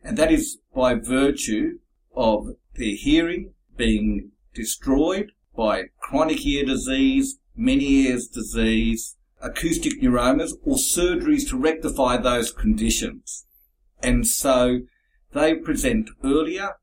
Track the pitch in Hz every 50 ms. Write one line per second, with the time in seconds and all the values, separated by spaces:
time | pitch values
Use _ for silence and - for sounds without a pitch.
0 | - - 110 123 156 160 160 147 - - - - _ _ _ 131 127 123 120 110
1 | 110 117 131 131 139 139 - - - 113 107 104 - - - - _ _ _ _
2 | _ _ _ 127 120 110 107 104 - - - _ _ _ - - 120 107 95 -
3 | - 143 151 165 170 170 180 190 202 - _ _ _ _ _ - 117 113 110 104
4 | 107 107 101 101 - - _ _ _ _ _ - 110 - - - - 135 131 143
5 | 156 170 190 202 208 - _ _ _ _ _ - 113 107 101 95 - - _ _
6 | - - 143 139 160 160 151 131 - 147 143 139 135 127 131 110 - 127 135 135
7 | 135 135 131 139 - - - _ _ _ _ - 113 127 135 139 139 139 139 135
8 | 135 131 123 120 - - - 123 107 - - 113 113 110 113 110 113 113 110 110
9 | - - - _ _ _ _ _ - 120 - - - 165 165 170 - 151 - -
10 | 131 127 123 120 120 127 139 151 165 - - - - 302 269 - - - - 175
11 | 175 180 180 147 123 151 147 139 - - 131 127 139 160 160 160 - 151 - -
12 | 135 123 123 123 113 123 123 120 113 - - - - 110 110 107 110 113 110 -
13 | 113 - - - _ - - - _ _ _ _ _ _ _ _ _ _ _ _
14 | - 127 123 120 113 - - - - 139 131 123 123 123 127 123 123 _ _ _
15 | _ _ _ _ _ _ - 143 156 160 165 160 - 160 143 110 - 127 113 110
16 | 110 - - _ - 135 139 156 156 160 180 196 202 196 - _